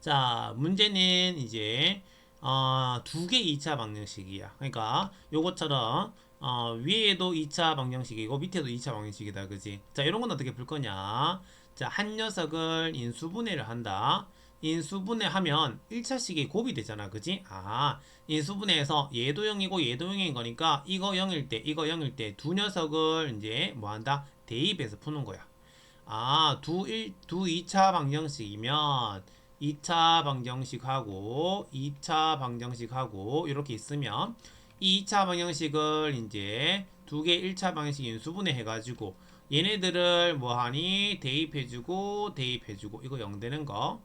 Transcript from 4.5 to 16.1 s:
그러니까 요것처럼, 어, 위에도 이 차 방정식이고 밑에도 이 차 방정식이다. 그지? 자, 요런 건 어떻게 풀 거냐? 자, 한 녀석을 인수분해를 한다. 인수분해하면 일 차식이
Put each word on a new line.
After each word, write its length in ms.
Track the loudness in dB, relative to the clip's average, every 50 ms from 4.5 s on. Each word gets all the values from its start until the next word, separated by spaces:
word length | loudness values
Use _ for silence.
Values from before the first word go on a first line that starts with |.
| -12
그러니까 540 | -8 -8 -6 -4 -2 -2 0 0 0 0 -2 -6 -14 -16 -4 0
요것처럼, 800 | 0 0 0 0 -2 -2 0 2 2 2 2 2 0 0 -2 -6 -18 -20 -20 -20 -8
어, 320 | -4 -2 -2 0 0 -2 -2
위에도 640 | -2 0 2 2 4 4 4 2 2 2 0 0
이 140 | 0 -2 -4
차 260 | 0 2 2 2 2
방정식이고 640 | 2 0 -2 -2 -4 -6 -6 -6 -6 -4 -2 -2 -2
밑에도 300 | -4 -2 -2 -2 -2 -2
이 100 | -4 -6
차 140 | -4 -6 -6
방정식이다. 560 | -6 -6 -8 -8 -8 -8 -8 -8 -8 -8 -8
그지? 320 | -10 -10 -10 -10 -10 -12 -14 -10 -4
자, 140 | 0 0
요런 140 | 2 2 2
건 100 | 0 -2
어떻게 240 | -2 -2 -4 -6 -6
풀 120 | -8 -8
거냐? 760 | -6 -4 -4 -4 -4 -4 -4 -4 -2 0 2 2 2 0 -2 -6 -16 -20 -20 -20 -20 -10
자, 140 | -6 -6 -4
한 280 | -2 -2 -2 -2 -2
녀석을 760 | -4 -4 -2 0 -2 -2 -2 0 -2 0 0 0 0 0 0 -2
인수분해를 760 | -2 -4 -4 -6 -6 -8 -6 -4 -4 -2 -2 -2 -4 -4 -4
한다. 600 | -6 -6 -4 -4 -2 0 4 4 4 2 0 -6 -18 -20 -20 -20 -20 -6
인수분해하면 1200 | -2 0 0 0 -2 -2 -4 -4 -2 -2 -2 0 0 0 2 2 2 4 4 4 4 2 0 -6 -12 -8
일 120 | -8 -6 -4
차식이 460 | -2